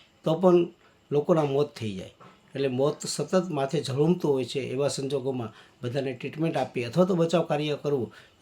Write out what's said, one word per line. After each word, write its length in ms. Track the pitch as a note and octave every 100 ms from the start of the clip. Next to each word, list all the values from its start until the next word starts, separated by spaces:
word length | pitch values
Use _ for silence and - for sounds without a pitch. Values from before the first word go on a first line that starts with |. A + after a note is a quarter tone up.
| _ _
તો 80 | -
પણ 240 | D#3+ F#3 F3 E3+ - _ _ -
લોકોના 340 | C#3+ D3 E3
મોત 260 | D3 C#3 D3
થઈ 200 | - A2
જાય. 180 | F#2+ E2+ - - - _
એટલે 140 | C3+ C#3
મોત 380 | B2+ C#3+ D3 -
સતત 420 | - D3 F#3 F#3
માથે 300 | D3+ C#3 D#3+
ઝળુમતું 480 | C3 C3 D#3 F3+ D#3
હોય 140 | C3+
છે, 160 | B2 C#3
એવા 280 | A#2+ B2+ C#3+
સંજોગોમાં 680 | C#3 C3+ C#3 B2+ B2+ A2 - - _
બધાને 300 | A#2+ C3+ C3+
ટ્રીટમેન્ટ 440 | A#2+ C#3 D3+ D#3+ D3
આપી 280 | C3 C3
અથવા 200 | A#2 D#3
તો 100 | F#3
બચાવ 300 | F3+ E3 E3+ D#3+
કાર્ય 280 | D3+ D3+ C#3+
કરવું 300 | D3 C#3+ A2 - - _